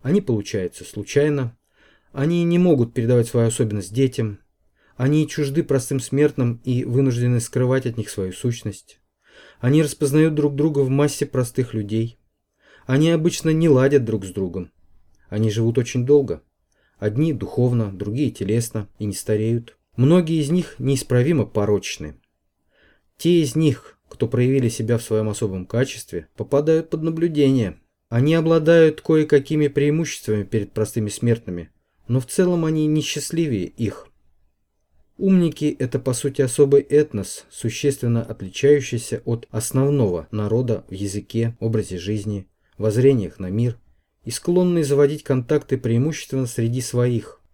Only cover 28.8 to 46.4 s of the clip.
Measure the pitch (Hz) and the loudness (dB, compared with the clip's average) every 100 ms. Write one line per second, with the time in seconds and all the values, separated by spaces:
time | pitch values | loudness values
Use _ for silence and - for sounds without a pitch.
28.8 | 160 156 - 156 151 147 139 151 147 143 | 6 4 2 2 4 2 2 0 2 2
29.8 | 143 156 165 - - 107 98 110 101 - | 2 0 -2 -6 -2 -2 0 -2 -2 -4
30.8 | 107 120 107 - 120 113 - 87 85 _ | -2 -2 -4 -2 0 0 -2 -10 -10 _
31.8 | _ _ - 127 120 - 180 175 160 156 | _ _ -2 -2 0 0 2 2 0 0
32.8 | 151 151 147 151 - 165 160 107 87 - | 0 0 -2 -6 -4 -2 -2 -2 -4 -6
33.8 | 110 - - _ _ _ _ _ _ _ | -6 -6 -20 _ _ _ _ _ _ _
34.8 | _ _ _ - 190 185 170 - 151 - | _ _ _ -4 2 4 2 0 -4 -2
35.8 | 123 117 131 123 - - 131 - 143 139 | -4 -4 -4 -2 -4 -2 -2 2 4 4
36.8 | 139 147 151 104 92 - - - 117 - | 4 2 2 -4 -8 -14 -18 -8 -8 -2
37.8 | 147 - 120 117 117 113 95 - 139 147 | -4 -2 -2 -2 -4 -12 -12 0 2 2
38.8 | - 117 - 117 - 117 - - - 131 | 0 -8 -6 -8 -6 -6 -6 -8 -4 0
39.8 | 139 143 107 87 78 107 104 113 123 110 | 0 2 0 -2 -6 -6 -2 -2 0 -4
40.8 | - 95 98 101 - 113 117 117 113 110 | -6 -8 -6 -6 -6 -4 -4 -4 -2 -2
41.8 | - 92 90 107 98 101 95 _ _ - | -4 -8 -6 -6 -4 -8 -10 _ _ -4
42.8 | 107 107 131 127 90 - 92 104 123 117 | -2 4 4 4 -2 -8 -6 -2 -2 -4
43.8 | _ _ _ _ - - - 180 180 170 | _ _ _ _ -12 -6 -2 2 2 0
44.8 | 139 143 143 147 - 131 123 151 - 127 | 2 4 2 0 -2 -2 0 -2 0 -4
45.8 | 117 117 147 151 - 135 | 0 2 0 -4 -6 -4